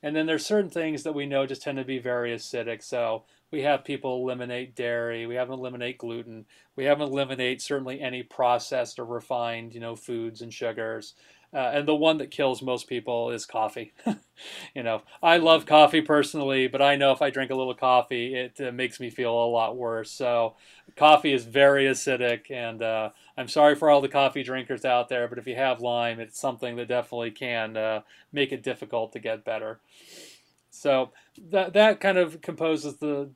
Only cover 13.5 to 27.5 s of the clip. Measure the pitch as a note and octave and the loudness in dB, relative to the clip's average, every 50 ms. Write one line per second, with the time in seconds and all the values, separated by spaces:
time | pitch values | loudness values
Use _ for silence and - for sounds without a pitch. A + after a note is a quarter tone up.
13.5 | - A#2 A2 G#2+ - B2+ A2+ - _ _ - A#3 - - _ _ _ _ - - | -4 -2 -2 -2 -4 -8 -14 -14 _ _ -6 -6 -6 -6 _ _ _ _ -20 -18
14.5 | - - - - _ C#3+ A#2+ A#2 A2+ G#2+ - _ - - - E3+ E3 F3 E3 E3 | -16 -16 -18 -14 _ -8 -4 -4 -4 -4 -6 _ -16 0 4 6 6 6 8 8
15.5 | D#3+ D#3 - - D#3 D3+ D3+ D3 D#3 D#3+ D#3 D#3 D#3 D3 C#3 D3 - D#3 C#3+ C3+ | 6 6 6 6 8 10 10 10 8 4 2 4 2 2 2 2 -2 -4 -2 0
16.5 | C3+ C3+ C3 B2+ C3+ C3+ C#3 C#3 C#3+ C#3 C#3 C#3 C3 - D3+ C#3 B2+ C3+ C3+ C3 | 0 0 0 0 2 4 4 4 6 6 4 4 4 4 2 -2 0 -2 -4 -4
17.5 | C3+ C3 C3 C3 B2 - - C3 B2+ B2 A#2+ - C3+ A#2+ A#2 B2 C3 B2+ B2 B2+ | -4 -4 -4 -4 -4 -2 2 4 4 4 4 2 -4 -6 -4 -4 -6 -6 -8 -8
18.5 | _ - C#3 B2+ A#2+ B2 B2+ B2 - - B2+ A#2+ A2+ - B2 A#2 A#2 A#2 A#2 A#2+ | _ -10 -8 -8 -6 -4 -6 -6 -6 -8 -12 -12 -6 -4 -2 0 0 0 0 2
19.5 | A#2 A#2 A2+ A2 A2+ B2+ B2 A#2 A2+ A2+ A2 G#2+ - - C3+ B2 A#2+ A#2 A#2 A2+ | 2 2 0 0 -2 -4 -6 -4 -4 -4 -6 -10 -8 -4 -2 0 2 2 0 0
20.5 | - _ _ - - - _ _ - - D3+ D3+ D#3 D3 - D#3 C#3 B2+ A#2 A#2 | -4 _ _ -20 -20 -20 _ _ -4 6 8 8 8 8 6 4 0 0 -2 -2
21.5 | A2+ C#3 C#3 C#3 C#3 C#3 C3+ C3+ C3+ B2+ - - C3+ B2 B2 A#2+ A#2+ A2+ _ - | 2 6 6 6 6 6 4 2 0 0 -2 -2 -2 0 0 -2 -2 -2 _ -12
22.5 | C#3 B2+ A#2+ A#2 A2+ A2+ A#2 A2+ A2+ A2 A2 G#2 - _ _ _ _ - C3 A#2+ | -10 -8 -8 -8 -6 -6 -4 -2 -2 -2 -4 -6 -8 _ _ _ _ -10 -10 -4
23.5 | - D#3 D3 D3 D3 D3 - D#3 D3 C#3+ C3+ C3+ - C#3+ C#3 C3+ - C#3+ C3 A#2+ | 4 6 8 8 8 6 6 6 6 6 6 2 2 2 2 2 2 -2 -6 -6
24.5 | C3 C3 B2 - C3+ A2+ - C3 B2 B2 A#2+ - C3 B2 A#2+ A#2 A#2+ A#2+ A#2 C3 | -6 -8 -6 -6 -8 -4 0 2 2 2 0 0 -2 -2 -2 -4 -6 -10 -10 -10
25.5 | B2 A#2+ C3+ C3 B2+ A2+ A#2 A#2+ A#2+ A#2+ A#2 A#2 A2+ A2+ A#2 A2 _ - - C#3 | -4 -2 0 0 0 -2 -2 -2 -2 0 -2 -2 -4 -6 -10 -14 _ -6 -4 -4
26.5 | B2 A#2+ - B2 A#2+ A#2+ A#2+ A2 B2 B2 A#2+ - - A#2+ A#2 A#2 G#2+ - C#3 B2+ | -4 -4 -8 -8 -6 -8 -6 -4 -2 -4 -4 -4 -6 -6 -6 -6 -8 -8 -8 -4